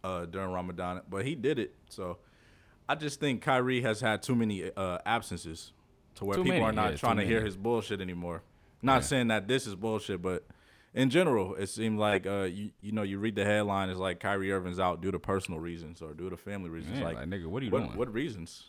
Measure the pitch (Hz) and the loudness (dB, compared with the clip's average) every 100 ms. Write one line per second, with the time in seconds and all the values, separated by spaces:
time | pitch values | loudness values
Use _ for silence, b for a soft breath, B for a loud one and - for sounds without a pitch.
0 | 92 90 87 95 95 92 90 87 90 90 | -4 -4 -4 -4 -4 -2 -4 -4 -4 -4
1 | - 98 123 156 123 151 104 - - - | -6 -4 -4 0 0 0 -2 -6 -18 -8
2 | 90 87 - - - - - - - 147 | -8 -8 -14 -20 -20 -20 -20 -10 -4 -2
3 | 151 - 147 120 151 131 127 127 123 107 | -2 -2 0 0 2 2 4 2 2 2
4 | 123 104 - 123 110 98 90 98 95 87 | 2 0 2 2 2 0 -4 -2 -2 -2
5 | - 113 - 85 82 80 - - _ _ | 0 -2 -2 -8 -8 -12 -14 -20 _ _
6 | _ - 98 98 185 175 110 107 107 - | _ -8 -2 2 4 4 4 2 2 2
7 | 120 110 101 113 107 95 107 117 104 101 | 2 2 4 2 0 -2 0 0 0 -4
8 | 92 87 87 85 - _ - - 127 131 | -4 -6 -6 -6 -10 _ -20 -2 4 4
9 | - 139 120 110 98 131 117 95 110 110 | 6 2 4 2 4 0 0 -4 -2 -2
10 | - 92 90 90 - - - - _ - | -2 -2 -2 -4 -6 -20 -20 -20 _ 2
11 | 131 156 180 113 92 95 98 107 113 107 | 4 6 6 4 2 -2 -6 -2 0 2
12 | 104 101 95 101 95 92 104 - 101 110 | 4 4 2 0 -2 -4 -8 -10 -4 -2
13 | 98 98 110 104 101 104 104 98 95 92 | 0 0 0 2 4 4 4 2 0 0
14 | 95 87 98 101 95 98 90 90 92 82 | -2 -2 -2 0 2 0 0 2 2 2
15 | 92 90 - 98 95 82 85 85 80 87 | 0 -2 0 0 0 -6 -6 -8 -10 -12
16 | 78 76 92 87 - 101 87 82 85 127 | -12 -8 -8 -8 -8 -8 -6 -6 -6 -4
17 | 85 60 78 98 80 110 135 - - 98 | -2 -4 -4 -6 -4 -4 0 0 0 -4
18 | 123 110 151 101 82 - | -4 -2 -4 -6 -10 -14